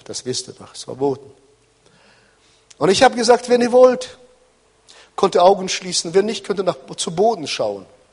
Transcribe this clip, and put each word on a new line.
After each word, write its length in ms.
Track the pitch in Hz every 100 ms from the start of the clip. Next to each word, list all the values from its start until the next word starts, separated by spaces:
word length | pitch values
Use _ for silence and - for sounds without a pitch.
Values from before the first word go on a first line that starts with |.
Das 200 | - 107
wisst 240 | 123 120 -
ihr 60 |
doch, 180 | - 98
ist 120 | -
verboten. 460 | - 120 139 131 - _ _ _ _ _ _ _ _ _ _ _ _ _ _ -
Und 120 | 156
ich 160 | 190
habe 100 | 254
gesagt, 340 | 220 226 240 -
wenn 140 | 240
ihr 80 | 240
wollt, 480 | 247 254 247 - - _ _ _ _ _ _ _ - _
könnt 220 | - 190 190
ihr 80 |
Augen 240 | 180 196 190
schließen, 440 | - 185 175 175
wenn 140 | 185 208
nicht, 180 | 214
könnt 140 | - 196
ihr 60 |
nach, 120 | 180 - - 165
zu 180 | -
Boden 320 | 165 220 208 139
schauen. 400 | - 113 101 92 _ _